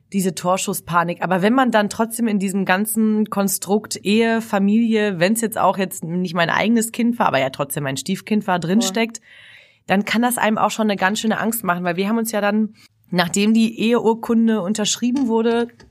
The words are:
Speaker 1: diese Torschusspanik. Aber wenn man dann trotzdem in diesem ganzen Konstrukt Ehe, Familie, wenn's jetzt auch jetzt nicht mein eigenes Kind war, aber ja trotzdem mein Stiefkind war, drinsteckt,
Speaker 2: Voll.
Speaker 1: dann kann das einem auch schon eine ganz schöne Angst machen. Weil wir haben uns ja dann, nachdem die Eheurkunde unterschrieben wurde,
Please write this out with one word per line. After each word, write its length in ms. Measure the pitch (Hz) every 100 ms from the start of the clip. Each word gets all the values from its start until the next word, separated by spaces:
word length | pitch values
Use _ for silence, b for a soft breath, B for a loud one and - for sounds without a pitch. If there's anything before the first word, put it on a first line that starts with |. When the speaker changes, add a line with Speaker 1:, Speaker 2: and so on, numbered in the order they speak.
| _
Speaker 1:
diese 220 | 196 185
Torschusspanik. 880 | - 180 190 - 175 - 170 170 -
Aber 180 | 170 185
wenn 140 | 208
man 160 | 262 254
dann 180 | 214 208
trotzdem 380 | - 226 226 226
in 120 | 202
diesem 280 | 196 196 185
ganzen 640 | 185 208 220 214 214 208
Konstrukt 680 | 202 196 - 175 208 208 -
Ehe, 380 | 185 214 226 226
Familie, 760 | 226 202 202 220 233 214 208 170
wenn's 200 | 185 226
jetzt 160 | 220 -
auch 220 | 185 190
jetzt 260 | 185 -
nicht 300 | 160 175 180
mein 160 | 175 165
eigenes 420 | - 208 233 220
Kind 260 | - 233 233
war, 100 | 180
aber 100 | 135
ja 100 | 131
trotzdem 360 | 135 143 156
mein 120 | 139 135
Stiefkind 500 | - 190 - 214 -
war, 120 | 180
drinsteckt, 600 | 165 214 233 233 233 -
Speaker 2:
Voll. 80 | B B B B B B -
Speaker 1:
dann 180 | 190
kann 160 | 196 220
das 160 | 247 240
einem 220 | 214 220
auch 120 | -
schon 200 | - 214
eine 60 | 190
ganz 240 | 190 220
schöne 200 | 220 202
Angst 240 | 185 -
machen. 180 | 180 175
Weil 120 | 180 170
wir 120 | 196
haben 80 | 226
uns 120 | 226
ja 120 | 208
dann, 320 | 202 214 214 b b _ -
nachdem 420 | 175 175 196 208
die 240 | 226 220 -
Eheurkunde 800 | 220 240 220 226 233 226 226 214
unterschrieben 680 | 202 214 208 - 247 277 233
wurde, 400 | 226 233 233 233 - -